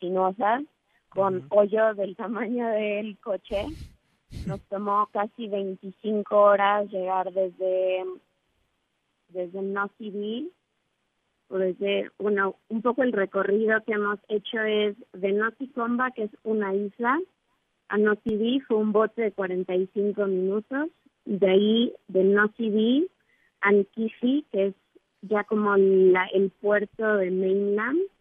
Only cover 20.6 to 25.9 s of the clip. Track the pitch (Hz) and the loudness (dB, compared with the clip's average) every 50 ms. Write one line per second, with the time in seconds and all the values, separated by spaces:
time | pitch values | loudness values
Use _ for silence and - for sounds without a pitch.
20.6 | 214 - 262 277 311 330 - _ _ _ _ _ _ - 208 180 202 185 190 196 | -4 -4 -6 -6 -6 -6 -8 _ _ _ _ _ _ -6 0 2 4 4 6 4
21.6 | 208 214 220 233 240 - - - _ - 185 190 190 196 202 208 214 214 - - | 4 4 4 2 2 0 -4 -8 _ -2 0 2 4 4 4 4 4 2 0 -4
22.6 | 226 220 202 214 220 233 254 285 359 370 _ _ _ _ _ _ _ _ _ _ | -2 0 0 2 2 2 2 2 0 -2 _ _ _ _ _ _ _ _ _ _
23.6 | - 202 202 202 196 - _ 226 226 220 - - 240 247 269 302 - _ - 196 | 2 4 4 4 4 2 _ -6 -6 -6 -4 -2 0 0 0 0 -2 _ -2 0
24.6 | 196 196 190 - _ _ _ _ _ _ _ _ - 190 214 208 202 - 214 214 | 0 0 -2 -6 _ _ _ _ _ _ _ _ -6 -4 -2 -2 -2 -2 -2 0
25.6 | 208 208 202 196 190 190 | 2 4 4 6 6 6